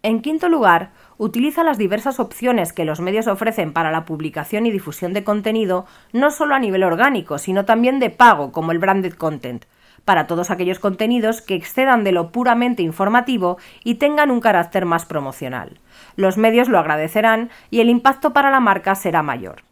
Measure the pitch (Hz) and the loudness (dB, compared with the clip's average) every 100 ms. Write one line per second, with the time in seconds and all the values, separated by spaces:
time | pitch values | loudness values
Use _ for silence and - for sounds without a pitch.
0 | 220 226 277 311 359 320 208 170 185 _ | -2 -2 -2 -2 0 2 4 4 0 _
1 | _ _ 214 233 285 302 330 233 196 214 | _ _ -6 -2 -2 0 0 0 -2 -2
2 | 269 254 226 - 247 240 160 - 160 151 | -4 -4 -6 -4 -2 0 -2 -4 -6 -4
3 | 180 208 226 196 220 226 160 156 160 160 | -4 -2 -2 -2 -2 -2 -4 -2 -2 -2
4 | 165 151 156 151 147 214 233 196 156 147 | -4 -8 -6 -8 -6 -2 0 -2 -6 -8
5 | 180 196 202 208 220 220 202 180 185 - | -6 -4 -2 -2 -2 -2 0 -2 -4 -20
6 | _ 226 285 294 294 277 226 190 190 165 | _ 0 0 0 0 0 0 2 2 2
7 | 269 247 175 143 - 190 196 226 240 269 | 2 0 -4 -8 -2 -2 2 2 2 2
8 | 233 - 240 170 139 160 165 165 190 196 | -2 6 6 6 0 -4 -2 -2 0 -2
9 | 185 - 160 151 123 120 _ _ _ _ | -4 -4 -6 -6 -10 -12 _ _ _ _
10 | - 180 - 170 175 180 180 180 202 185 | 0 0 0 -4 -4 -4 -4 -2 -4 -2
11 | 220 240 214 226 - 185 - - 262 240 | -2 0 0 -4 -6 -6 -4 -2 2 2
12 | 202 180 170 240 247 233 247 233 170 160 | 2 0 -2 -2 0 2 0 0 -4 -2
13 | 196 240 247 240 180 180 - - 233 233 | 0 2 0 -2 -2 -4 -12 -10 -6 0
14 | 285 294 294 247 233 185 170 196 180 165 | 0 2 2 2 2 2 0 -2 0 -2
15 | - 156 135 - 131 127 78 - _ - | -2 -6 -6 -10 -10 -10 -12 -18 _ -20
16 | - - 190 190 220 233 247 190 156 151 | -16 -2 0 2 4 4 4 2 2 -2
17 | 160 214 226 220 233 - _ 233 233 240 | 0 2 2 2 -2 -12 _ 2 4 4
18 | 269 269 302 285 277 269 226 190 190 190 | 4 2 2 2 4 4 2 2 0 -2
19 | 185 165 151 123 92 - _ | 0 0 -2 -6 -8 -16 _